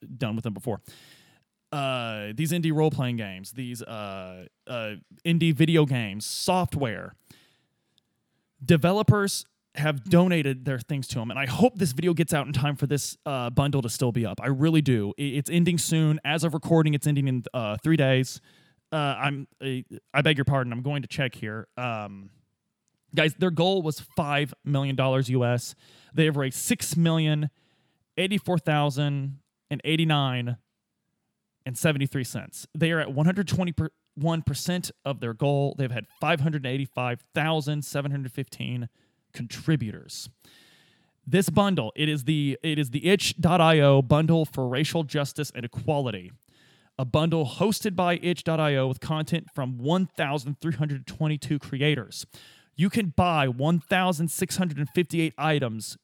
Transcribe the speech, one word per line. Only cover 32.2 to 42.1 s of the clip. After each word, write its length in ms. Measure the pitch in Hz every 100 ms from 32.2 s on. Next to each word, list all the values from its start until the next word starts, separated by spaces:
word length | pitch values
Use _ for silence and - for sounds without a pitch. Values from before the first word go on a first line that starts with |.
cents. 420 | 123 110 95 - -
They 160 | 156 165
are 100 | 165
at 120 | 143
one 140 | 135 160
hundred 220 | 185 175
twenty-one 920 | - 175 156 156 _ _ - 160 165
percent 480 | 143 139 - 180 - -
of 160 | 139 139
their 140 | 120
goal. 400 | 110 139 143 139 -
They've 140 | 131
had 160 | 120 - -
five 200 | 165 165
hundred 240 | 156 151
eighty-five 560 | 131 135 135 - 123 120 _
thousand 500 | 160 156 160 143 147
seven 260 | 139 143 139
hundred 200 | 139 131
fifteen 560 | 143 131 - 131 123 120 _ _ _ _
contributors. 960 | - 120 - - 151 107 87 - - - _ _ - _ _ _ _ _ _ 135
This 240 | 175 185
bundle, 420 | 165 202 175 110 -
it 120 |
is 160 | 151